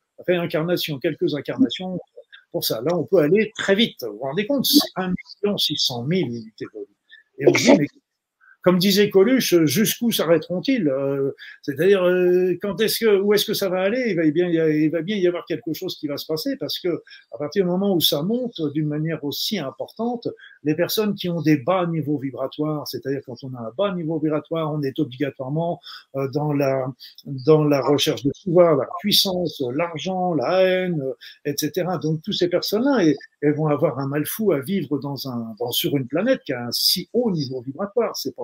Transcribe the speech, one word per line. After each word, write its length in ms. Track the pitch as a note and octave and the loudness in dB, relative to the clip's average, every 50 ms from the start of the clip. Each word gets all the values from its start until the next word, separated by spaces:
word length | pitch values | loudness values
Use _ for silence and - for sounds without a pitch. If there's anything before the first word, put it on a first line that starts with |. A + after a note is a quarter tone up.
| _ _ _ - - | _ _ _ -8 -2
réincarnations, 680 | - F3+ F3 F3 E3 E3+ D#3 D#3+ F3 F3 E3 - D#3+ D3 B2+ | 0 0 0 0 -2 -2 -2 0 0 -2 -2 -2 -4 -6 -4
quelques 360 | - E3+ C#3+ - F#3 - D3 | -4 -4 -2 -2 -2 -2 -2
incarnations 600 | C#3 - - B2+ B2 - A#2+ - - F#3 F#3 F#3 F3+ - _ _ - - _ - - _ _ | -4 -6 -6 0 0 0 0 0 -6 -8 -8 -8 -8 -10 _ _ -20 -20 _ -20 -20 _ _
pour 120 | - - - | -6 -6 -4
ça. 180 | - B2+ A2 | -4 -4 -2
Là, 160 | A#2+ D#3 F3 | -2 -2 -2
on 60 | E3+ - | -2 0
peut 160 | - G3 F3 | 2 2 4
aller 320 | D3+ - F#3 A3 G#3+ G#3+ - | 4 4 4 2 2 0 -4
très 200 | - - - G3 | -4 0 2 4
vite. 220 | G#3+ A#3 - - - | 4 4 2 0 -8
Vous 120 | B2+ A2 G#2 | -10 -10 -8
vous 60 | G#2+ | -8
rendez 280 | C3+ C3+ D3+ F#3+ G3+ | -8 -4 -4 -4 -2
compte, 180 | G#3 C#4+ C4+ - | 0 0 0 0
c'est 140 | - - D4 - - - | 4 4 4 2 2 -4
un 180 | F3+ F#3+ F#3 F3+ - - - - _ - | -4 -4 -2 -4 -6 -8 -18 -10 _ -2
million 140 | G3+ G3 | -2 0
six 200 | - - - D3+ | 0 -2 -2 -2
cent 260 | - - - B2+ A#2+ A#2+ | -2 -2 -2 -4 -4 -2
mille 240 | C#3+ F3+ F#3+ D#3 | 0 0 0 0
unités 380 | A#2+ A#2+ A#2 A2 A2 - - B2+ - - | -2 -4 -8 -10 -14 -14 -14 -14 -12 -12
de 60 | G#2+ | -14
vie. 160 | G2+ - _ _ _ _ - - _ _ _ - | -14 -14 _ _ _ _ -20 -20 _ _ _ 4
Et 80 | C#3+ | 4
on 60 | - - | 6 6
se 100 | - - | 6 6
dit, 140 | A#3+ C#4+ | 6 6
mais 100 | - - - - _ _ _ _ _ _ _ _ _ _ _ _ _ - | 6 4 0 -4 _ _ _ _ _ _ _ _ _ _ _ _ _ 2
comme 160 | F3+ F3+ F3+ | 4 4 4
disait 300 | F3 G3+ F3+ G3+ G#3 - | 4 4 4 4 4 4
Coluche, 460 | - F#3+ G3 A#3 C4+ B3 - - F3 E3+ D#3+ | 6 6 6 6 4 2 2 4 4 4 4
jusqu'où 480 | C#3+ B2+ G3 G#3+ - - - A#3+ A#3 | 4 4 2 2 0 0 -2 -2 -2
s'arrêteront-ils ? 800 | - - E3+ D#3 E3+ D#3 D#3+ - F3 F#3 - C4+ C4+ B3 E3+ D3 | 0 0 2 2 2 2 2 -2 -6 -4 0 0 0 2 2 0
Euh, 420 | C3 C#3 C#3 C#3 C#3 C#3 C#3 C#3 - - - - - - | 0 0 -2 -2 -2 -2 -2 -4 -4 -8 -16 -20 -20 -10
c'est-à-dire, 420 | - D3 C3+ B2+ E3+ G3 G3+ F#3+ F3+ | -10 -8 -2 2 4 4 4 6 4
euh, 520 | F3+ F3+ F3+ F3+ F3+ F3+ F3+ F#3 F#3 F3 F3 | 4 4 4 4 4 4 4 2 2 0 -2
quand 200 | - G3+ F#3 E3+ | -2 -6 -2 0
est-ce 180 | A3 G3+ - - | 0 0 0 2
que, 220 | A3+ A3 G#3 F#3+ | 4 4 4 4
où 120 | G3 G3+ G#3+ | 4 4 2
est-ce 120 | G3+ - | 2 2
que 80 | - F#3+ | 0 -2
ça 160 | - G3 F#3 | -2 -2 0
va 100 | F3+ F#3 | 0 0
aller ? 260 | F#3+ G3 A#3 B3+ B3+ A3+ | 0 0 0 0 0 0
Il 80 | F3+ | 0
va 120 | E3 E3 D#3 | 2 2 2
bien 200 | D3 F3 F3+ F3+ | 2 2 2 2
y 100 | E3 D#3+ | 2 2
a-, 100 | D#3+ D#3 | 2 2
il 200 | D3+ D3+ D#3 D#3 | 2 2 2 2
va 120 | D#3+ E3 | 0 -2
bien 140 | D#3 F#3+ A3 | -2 -2 -2
y 100 | G3+ F3+ | 2 2
avoir 200 | F3 F3 E3 - | 2 0 0 -6
quelque 260 | - E3+ - - E3 D3+ | -6 -8 -6 -6 -8 -8
chose 220 | - F#3 F3 - | -6 -6 -8 -8
qui 100 | - D#3 | -8 -8
va 100 | C#3+ C#3+ | -8 -8
se 80 | C3 - | -8 -6
passer 320 | - D#3+ D#3 - C#4 C4+ | -6 -6 -4 -4 -4 -4
parce 200 | - D3 C#3 - | -4 -6 -6 -6
que 240 | - - F3+ D#3+ C#3+ - - - - _ _ | -4 -2 -4 -4 -4 -6 -14 -20 -20 _ _
à 60 | - | -10
partir 260 | - D3 D3 - G3+ F#3+ | -8 -8 -2 0 0 0
du 60 | F3 | 2
moment 260 | F3+ F#3 G3+ G3+ F#3+ | 0 0 0 2 2
où 60 | E3 | 2
ça 220 | C#3+ - E3 C#3+ D3+ | 2 2 0 0 -2
monte 380 | G3 A#3 B3 B3+ A#3 - - D#3 C#3+ C3+ | -2 -2 -2 -4 -6 -6 -6 -6 -4 -2
d'une 140 | D#3 D#3 | -2 -2
manière 360 | D3+ D3 D3+ D#3 E3 D#3 C#3+ D3 | -2 -2 -4 -4 -4 -4 -4 -6
aussi 340 | C#3+ C3 - - - G#3+ | -8 -6 -6 -6 -4 -4
importante, 720 | F#3 C#3+ C3+ - - B2 - - - A3+ A#3+ B3 A#3+ - - - - - - - _ - | -4 -6 -6 -8 -10 -12 -12 -8 -6 -4 -4 -4 -4 -6 -8 -10 -10 -18 -20 -20 _ -2
les 120 | D3 D3+ | -2 0
personnes 400 | E3 E3+ E3 - A3 G#3+ G#3 G3+ | 0 0 -2 0 0 0 -2 -2
qui 140 | - - F3 | -2 -4 -4
ont 100 | E3+ E3 | -4 0
des 160 | C#3+ D#3 D3+ | 2 2 2
bas 300 | D3 A#2+ F3 F#3 F#3+ F3 | 2 2 0 0 0 0
niveaux 300 | E3+ E3 D#3+ C3 C#3+ D3+ | 0 -2 -4 -2 -2 -4
vibratoires, 680 | B2+ C3 C#3 B2 A2+ C3+ C3 - - D3+ D3+ D3+ D3 C3 - | -4 -4 -8 -6 -6 -8 -8 -4 -4 -4 -4 -4 -4 -6 -8
c'est-à-dire 320 | - C#3+ - C3+ C#3 C3 - | -10 -8 -6 -4 -6 -6 -6
quand 160 | - A#2+ - - | -12 -14 -14 -12
on 100 | C3 B2+ | -14 -12
a 60 | A#2+ | -10
un 120 | A#2 A2 A2+ | -12 -10 -4
bas 180 | - G3+ G3+ F#3 | -2 -2 -2 -2
niveau 240 | F3 D#3+ D3+ E3 D3+ | -4 -4 -4 -2 -2
vibratoire, 540 | D3 D#3 D#3 D3 D3 _ E3 E3 D#3+ D3+ D3+ | -2 -2 -2 -2 -4 _ -4 -4 -2 -2 -2
on 80 | D3+ | -2
est 180 | C#3+ C3+ C3 - | -4 -4 -2 -2
obligatoirement, 800 | D3+ A#2+ B2+ B2+ C#3+ C#3 - - C3 C3 D3 D#3+ E3+ E3+ D#3+ - _ - - - - _ - | -4 -4 -4 -6 -6 -6 -6 -8 -8 -4 -4 -2 -2 -2 -4 -6 _ -18 -20 -20 -20 _ -6
euh, 100 | C3+ C#3 C3 B2 | -6 -4 -2 -2
dans 180 | D3 D3 D3+ | -2 -2 0
la, 360 | C#3+ C#3 C#3+ C3+ C3+ C3+ B2+ C3 C3+ - - - - - _ | 0 2 2 2 0 -2 -4 -6 -8 -12 -20 -20 -20 -18 _
dans 400 | D3 C#3 C3 B2+ D#3 D#3 D3+ D3+ | -12 -10 -2 4 6 6 6 6
la 160 | D3 D3 C#3 | 4 4 2
recherche 440 | A#2+ C3 D3 C3 - D#3 C3 - - | 4 2 2 2 2 0 -2 0 -2
de 80 | C#3+ - - - | -2 -2 -2 -4
pouvoir, 320 | F#3+ E3 F3+ F3 E3+ D3+ | 2 6 6 8 8 6
la 140 | C3 A#2 - - - | 2 2 -2 -6 -4
puissance, 640 | - G#3 - - - G3 F3+ F3+ F3 D3+ - - C3+ A#2+ B2+ | -2 2 2 2 2 0 0 -2 -2 -4 -4 -4 -4 -4 -2
l'argent, 580 | D3+ E3+ F3 E3 D3 C#3+ F#3 F#3+ F#3 F3+ F3+ E3 | -2 -4 -4 -4 -6 -6 -4 -2 -2 -2 0 0
la 300 | C#3+ A#2+ D3 F3+ F#3+ F#3+ | 0 0 2 4 4 4
haine, 360 | F#3+ F#3 F#3 F#3 F#3 F3 D3 | 4 4 2 0 -2 -2 -2
euh, 120 | C3 C3 B2 - - - - _ _ | -4 -4 -6 -8 -14 -20 -20 _ _
et 100 | D3 C#3+ | -6 -4
cetera. 440 | - D3+ D3 - F#3+ E3 F3+ F3+ D3 | -2 -4 -4 -2 -2 -2 -2 -4 -2
Donc, 220 | C3+ D#3 D#3+ D#3 | -2 -2 -4 -4
toutes 140 | - G#3 F3+ | -4 -6 -2
ces 140 | - F3+ F3 | 0 0 0
personnes-là, 560 | F3+ E3 - - G3+ G#3+ B3 C#4+ C#4 A#3 F3 | 0 -2 -2 -2 -2 0 2 2 2 4 4
elles, 100 | D#3 C#3+ - - - _ _ | 4 2 2 -4 -16 _ _
elles 160 | C#3+ D3+ D3 | 0 0 0
vont 120 | C#3+ D#3 | 2 0
avoir 300 | D3+ D3 B2 D#3 D#3 B2 C#3 | 0 2 2 2 0 0 -2
un 80 | C#3 | -4
mal 180 | C3+ C#3+ D3+ D3+ | -4 -2 -4 -4
fou 260 | - - - A3 G3 | -4 -4 -2 0 2
à 80 | D#3+ C#3 | 2 0
vivre 380 | A2+ B2 G3+ F#3+ D3 A#2+ D3 C#3 | 0 -2 -2 -4 -2 -2 -4 -4
dans 300 | C#3 C#3+ C#3 B2 - - | -4 -6 -8 -8 -8 -8
un, 260 | B2 A#2 A2+ A2+ A2 | -8 -6 -8 -8 -8
dans, 140 | G#2 A#2+ B2 | -6 -6 -4
sur 240 | A2 - - - C3+ | -2 -2 -2 0 0
une 120 | C#3 C3 | -2 -2
planète 340 | A#2+ C#3+ E3+ G#3 C4 C4 - - | -2 -2 -2 0 0 0 0 -2
qui 60 | - | -6
a 160 | C3+ A#2+ A#2+ | -6 -6 -4
un 40 | A#2+ | -6
si 360 | - - - - - F#3 F3 - - | -4 -2 0 0 0 0 -4 -2 -2
haut 180 | A#3 B3 A3 | 0 0 0
niveau 300 | F3+ D#3+ C3+ B2 C3 C3 | 0 -2 -4 -4 -6 -8
vibratoire, 520 | A#2+ C3+ C3 E3 G3+ G3 - A#3+ A3+ F3+ - | -8 -10 -6 -6 -8 -2 -2 -2 -2 -2 -4
c'est 180 | - - - - | -6 -8 -8 -8
pas 80 | - | -8